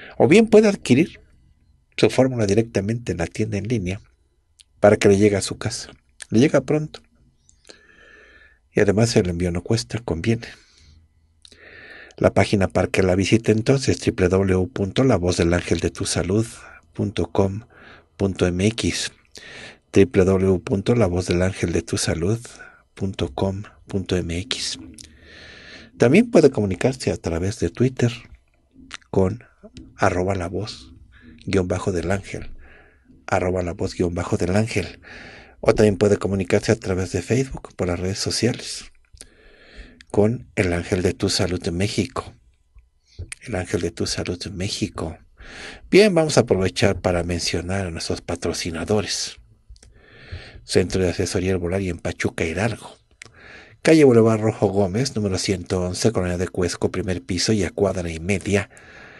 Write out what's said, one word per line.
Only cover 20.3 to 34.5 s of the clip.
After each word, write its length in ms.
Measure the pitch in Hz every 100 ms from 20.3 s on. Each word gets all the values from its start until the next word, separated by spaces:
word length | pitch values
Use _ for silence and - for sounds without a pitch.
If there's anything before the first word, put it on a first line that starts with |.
| 95 95 90
punto 340 | - 101 98
la 120 | 120 98
voz 200 | 87 85
del 160 | 87
ángel 300 | 92 - 92
de 100 | 82
tu 160 | - 98
salud 420 | - 82 85 117 120 - - _ _
punto 380 | - 98 98 90
com 280 | - 98 98 104 - -
punto 300 | 98 92 92
M 200 | 85 87
X. 400 | 104 - - - - - - - - - - - - - - -
También 340 | 120 170 240
puede 200 | - 151
comunicarse 600 | - 104 92 123 131 -
a 60 | 98
través 420 | - 82 92 -
de 120 | 85
Twitter 420 | - 127 131 120 - - - _ _ _ _ - - -
con 320 | 98 95 113 - _ 208 - - -
arroba 400 | 101 90 92 98
la 120 | 87
voz 460 | 92 98 - - - - - - -
guion 220 | - 95 90
bajo 240 | 90 -
del 220 | 90 82
ángel, 380 | 98 - 85 - - - - - _ _ - -
arroba 360 | 95 90 90
la 100 | 87
voz 220 | 82 95
guion 200 | - 87
bajo 220 | 85 87 110
del 180 | 87